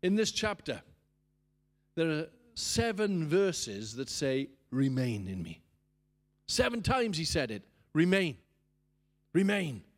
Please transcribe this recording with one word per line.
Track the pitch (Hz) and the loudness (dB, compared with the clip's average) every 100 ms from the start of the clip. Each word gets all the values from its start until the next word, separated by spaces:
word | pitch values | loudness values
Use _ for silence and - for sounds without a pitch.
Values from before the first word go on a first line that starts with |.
In | 185 208 | 2 2
this | 208 | 2
chapter, | - 214 202 - 120 - - _ _ _ _ _ _ _ _ _ | 0 -2 -4 -8 -8 -10 -20 _ _ _ _ _ _ _ _ _
there | - 165 | -2 0
are | 151 165 - _ - | 0 -4 -12 _ -10
seven | - - 233 202 214 185 156 | -2 0 0 0 0 0 2
verses | 175 196 170 - 101 107 113 | 2 2 0 -6 -8 -8 -8
that | 135 | -8
say, | - 139 131 135 - _ | -2 0 0 -2 -10 _
"Remain | 127 135 131 127 107 95 | 0 0 2 0 -2 -6
in | 92 | -6
me." | 82 82 _ _ _ _ _ _ _ _ - | -8 -10 _ _ _ _ _ _ _ _ -6
Seven | - 247 240 | 0 0 0
times | 180 262 233 160 | 0 2 0 -2
he | |
said | 160 170 127 | -2 -2 -2
it, | 107 - _ _ | -6 -12 _ _
"Remain, | 151 175 190 180 120 _ _ _ _ _ _ _ _ _ | 2 4 4 2 -4 _ _ _ _ _ _ _ _ _
remain." | 165 196 202 175 113 - | 2 4 2 -2 -6 -12